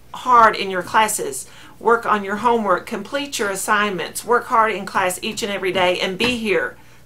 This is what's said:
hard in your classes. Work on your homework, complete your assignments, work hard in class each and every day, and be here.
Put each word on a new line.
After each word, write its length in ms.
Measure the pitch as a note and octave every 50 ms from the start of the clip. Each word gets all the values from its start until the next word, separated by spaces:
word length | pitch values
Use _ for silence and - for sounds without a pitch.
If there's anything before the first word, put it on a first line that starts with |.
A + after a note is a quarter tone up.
| - - -
hard 400 | - - C4 B3+ A#3+ A3+ G#3+ -
in 160 | - G3+ G3
your 140 | F#3+ F3+ F3
classes. 640 | - - A3+ A3 G#3 - - - - C3 - - - - - - - - -
Work 260 | - G#3 A#3 A#3 -
on 160 | - G#3+ G#3 G3
your 140 | F#3+ G3+
homework, 500 | G3+ G#3+ A#3+ A#3+ A#3 G#3+ G3 F3+ A#3 -
complete 540 | - A#3 G3 G#3 - - C#4 C#4+ C#4+ - -
your 100 | A3 G3+
assignments, 760 | G3 F#3+ - - G#3+ G3+ G#3 G#3 F#3+ E3+ D3+ - - - -
work 200 | F3+ A#3+ A#3 A#3
hard 260 | - B3 A3+ A3 A3
in 160 | G3+ F#3 G3
class 320 | F#3 - - F#3+ F3+ F3+ - -
each 200 | A3+ G#3+ - A#3
and 80 | G3+
every 220 | G3+ F#3+ F#3 F#3+ F3+
day, 260 | F#3+ F3+ F3+ F3+ -
and 180 | - G3 F#3+
be 200 | F3 A3+ B3 B3+
here. 400 | A#3 A3 G#3+ F#3 D#3+ B2+ A#2 - - - - - - -